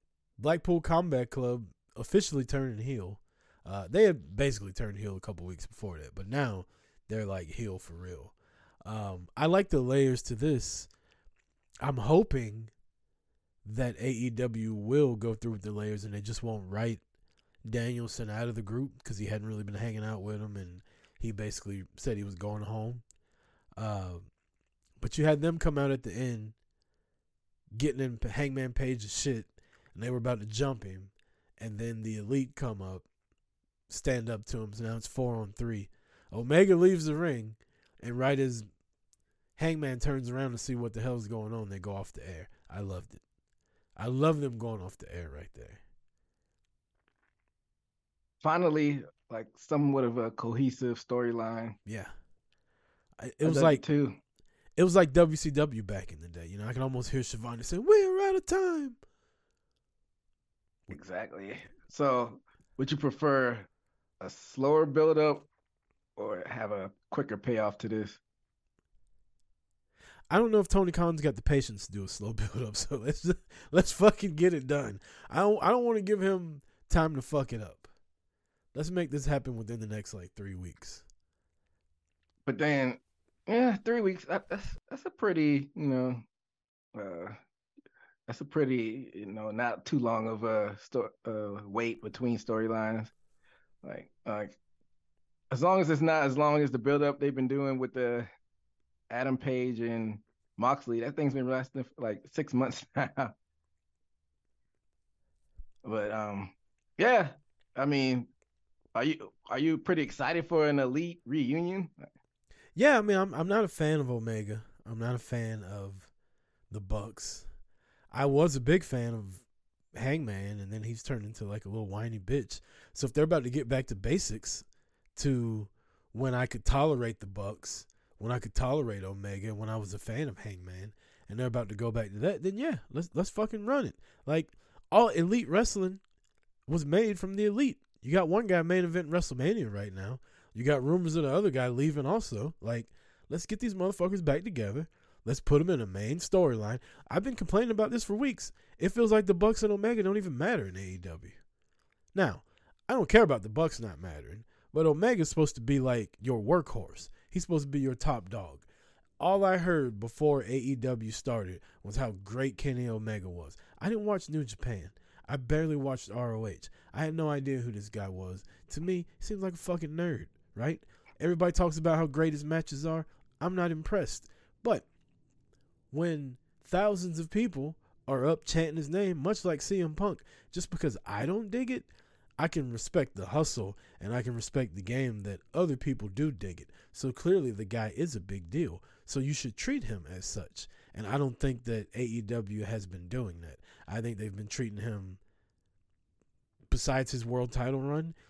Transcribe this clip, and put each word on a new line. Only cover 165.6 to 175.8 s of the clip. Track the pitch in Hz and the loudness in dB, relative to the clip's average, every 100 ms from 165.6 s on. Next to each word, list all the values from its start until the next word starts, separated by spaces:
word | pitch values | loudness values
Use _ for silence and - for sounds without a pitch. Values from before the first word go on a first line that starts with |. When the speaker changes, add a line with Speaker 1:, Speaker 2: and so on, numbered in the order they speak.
| 160 147 | 2 0
Speaker 1:
watched | 135 131 101 | -2 -4 -6
R | 113 120 | -6 -4
O | 110 110 | -4 -6
H. | 87 - - - | -8 -16 -20 -12
I | - | -6
had | 156 | -4
no | 160 151 | 0 0
idea | 143 139 131 | 0 -2 -2
who | 120 | -4
this | 101 104 | -8 -8
guy | 104 95 | -8 -6
was. | 92 92 95 - - - | -8 -10 -10 -14 -20 -10
To | 151 | -6
me, | 175 180 175 - | -2 -2 -4 -8
he | |
seems | - 202 | -6 -4
like | 190 | -4
a | 170 | -6
fucking | - 175 156 | -4 -4 -4
nerd, | 160 175 - - _ _ 104 | -2 -2 -2 -6 _ _ -4
right? | 135 - - - _ - | -2 -2 -8 -20 _ -2
Everybody | 160 170 180 | 0 4 4
talks | 165 175 156 | 4 4 4
about | 165 160 | 2 4
how | 160 | 2
great | 139 160 | 2 2
his | 147 147 | 0 -2
matches | 160 - 139 160 | -2 -2 -4 -2
are. | 160 156 _ _ - | -2 -6 _ _ -6
I'm | 170 185 | -2 0
not | 175 | 0
impressed. | 160 156 208 127 - - - _ _ | 0 0 0 0 -6 -12 -20 _ _
But | 233 185 - _ _ _ _ _ _ _ _ _ | 2 2 0 _ _ _ _ _ _ _ _ _